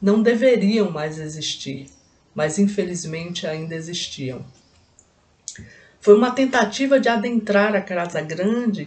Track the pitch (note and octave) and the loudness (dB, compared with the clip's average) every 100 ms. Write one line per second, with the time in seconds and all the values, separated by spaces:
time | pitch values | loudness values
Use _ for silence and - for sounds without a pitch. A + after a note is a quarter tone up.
0 | G3 G#3+ A3 A#3 C4 A#3 G3 A3 F#3 D#3 | 2 4 4 4 4 4 4 2 0 -2
1 | D#3 D#3 D#3 D#3 D3+ - C#3+ C3+ C#3 - | -6 -8 -10 -8 -8 -8 -10 -12 -14 -20
2 | _ _ _ - D3+ F3 G3+ - F3+ F3 | _ _ _ -4 -2 2 0 0 -4 -6
3 | D#3+ D#3+ E3+ F3 E3+ D#3 D#3+ D#3+ D#3+ F3 | -8 -8 -8 -8 -6 -6 -8 -10 -8 -8
4 | - - C3 A#2+ C3+ - _ _ _ _ | -8 -8 -8 -8 -14 -20 _ _ _ _
5 | _ _ _ _ - - - - - _ | _ _ _ _ -16 -16 -18 -20 -20 _
6 | - G#3 B3 B3+ C4 B3+ G#3 - C4+ C4+ | 6 8 6 2 0 2 0 -2 2 2
7 | A#3 A#3 A#3+ A#3 G#3 G3+ G#3+ G3+ F#3+ F3+ | 4 0 0 -2 0 2 2 0 -2 -4
8 | E3+ D#3+ D#3 D#3+ G3 A#3+ A#3+ F#3 | -4 -6 -6 -2 -2 0 -2 -4